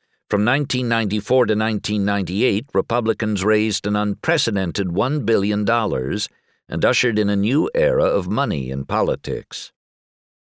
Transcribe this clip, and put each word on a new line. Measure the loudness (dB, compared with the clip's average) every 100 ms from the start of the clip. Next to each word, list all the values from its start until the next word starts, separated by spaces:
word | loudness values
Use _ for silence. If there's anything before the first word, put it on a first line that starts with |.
| _ _ -2
From | 0
nineteen | 2 2 0 -2 0
ninety-four | 0 0 -2 2 2 4
to |
nineteen | 2 0 -2 -2 -2
ninety-eight, | 0 0 -2 0 0 0 -2
Republicans | -2 0 0 0 0 -2 0
raised | 2 2 2 -2 -2
an |
unprecedented | -2 -2 -2 -2 0 0 0 -2 -2 -2
one | 0 0 0
billion | 0 2 2 0
dollars | 0 0 0 -2 -2 -4 -6 _ _ _ -10
and | 0
ushered | 0 2 2 2
in | 2
a |
new | 2 2 0 0
era | 2 2 4
of | 2 2 0
money | -2 -2 -2 -4
in | -6
politics. | -4 0 0 -2 -4 -8 -8 -14 -16 _ _ _ _ _ _ _ _